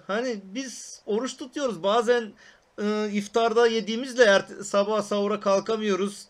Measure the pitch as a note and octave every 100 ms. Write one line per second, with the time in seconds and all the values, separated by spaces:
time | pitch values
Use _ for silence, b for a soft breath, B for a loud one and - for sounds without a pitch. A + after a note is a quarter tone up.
0 | - G#3 B3+ G#3+ F#3+ G#3+ C4+ - - -
1 | - G#3 B3+ - C#4 D4+ C4+ F3 F#3 A3+
2 | A3+ A#3+ A3 - B B _ - G#3 G#3+
3 | G#3+ G3+ G3+ A#3 A#3 A3+ A#3 A3+ G3+ A3+
4 | C4+ A#3+ A3 G3 F#3+ G3 G3 G3+ G3+ G#3+
5 | G3+ G#3 G3+ G#3 G#3 G3 G3+ A3 G#3+ F#3
6 | G3 G3+